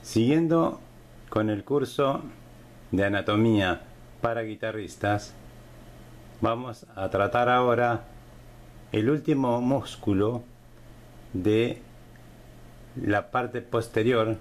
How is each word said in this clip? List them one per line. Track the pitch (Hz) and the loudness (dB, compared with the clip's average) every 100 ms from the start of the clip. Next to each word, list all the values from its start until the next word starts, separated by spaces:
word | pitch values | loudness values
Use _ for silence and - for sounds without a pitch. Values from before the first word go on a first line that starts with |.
| - | -2
Siguiendo | 110 117 160 165 165 165 - - - - - - | 2 4 4 4 2 2 -4 -16 -20 -20 -20 -4
con | 107 110 | -2 0
el | 104 | -2
curso | - 143 127 - 139 139 - - - - - - - | 0 -2 0 0 0 0 -8 -18 -20 -20 -20 -20 -4
de | 95 | 0
anatomía | 98 101 101 107 113 107 92 85 - - - - | 0 0 0 2 4 4 2 -2 -8 -20 -20 -6
para | 117 117 | -4 -2
guitarristas, | 110 104 110 107 92 - 104 104 - - - - - - - - - - - - | -6 -6 -6 -6 -10 -4 -2 -2 -4 -18 -20 -20 -20 -20 -20 -20 -20 -20 -20 -4
vamos | 110 117 127 110 - - | -2 -2 -6 -14 -16 -8
a | 95 | -4
tratar | 98 101 123 120 | 0 0 2 4
ahora | 123 123 117 120 113 - - - - - - - - - | 4 4 4 2 0 -6 -20 -20 -20 -20 -20 -20 -20 -4
el | 107 110 | 0 2
último | 151 - 143 131 120 | 0 0 0 2 2
músculo | 123 135 - - - 95 107 135 - - - - - - - - - | 2 0 -2 -6 0 2 2 -2 -10 -20 -20 -20 -20 -20 -20 -20 -10
de | 92 95 110 120 - - - - - - - - - - - - 131 | -2 2 2 2 -4 -14 -20 -20 -20 -20 -20 -20 -20 -20 -20 -16 -6
la | 101 101 - | 0 0 0
parte | 123 120 123 | -6 -4 -8
posterior | - 117 110 113 113 120 110 110 | -2 -4 0 0 2 4 2 -2